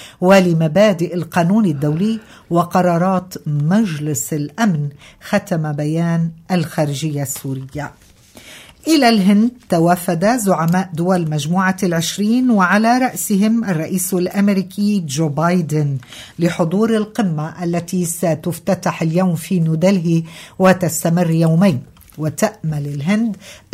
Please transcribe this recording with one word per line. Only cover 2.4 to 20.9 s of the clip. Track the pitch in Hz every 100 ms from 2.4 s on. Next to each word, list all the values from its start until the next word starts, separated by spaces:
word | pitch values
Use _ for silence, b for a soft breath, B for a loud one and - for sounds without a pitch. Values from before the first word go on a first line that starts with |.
| B
وقرارات | 170 170 185 180 170 185 185 185 - 151
مجلس | 147 151 208 208 147 151 143 -
الأمن، | 151 147 - 220 156 147 B B B
ختم | - 202 - 165 151
بيان | 147 151 160 170 170 165 - -
الخارجية | 180 - - 147 139 156 143
السورية. | 135 - 135 135 131 147 143 - _ B B B B B B B 302
إلى | 320 233
الهند | 220 185 208 240 - -
توافد | 170 170 180 185 165 202 247
زعماء | 196 160 165 180 185
دول | 160 175 185 156
مجموعة | 151 147 180 190 185
العشرين | 185 165 165 - 208 247 254
وعلى | 208 175 202 226 247
رأسهم | 254 - - 196 214 233
الرئيس | 214 160 160 185 -
الأمريكي | 185 180 202 202 190 185 - 208 202
جو | 156 135 160
بايدن | 139 170 180 147 151 147 135 B B B -
لحضور | 170 175 165 190 226 214
القمة | 208 - 190 151 160 185
التي | 175 170 170 180
ستفتتح | 170 - 170 156 175 160 - 175 170 -
اليوم | 165 170 185 165
في | - 185
نيودلهي | 160 160 185 196 170 165 160 B B B
وتستمر | 185 180 165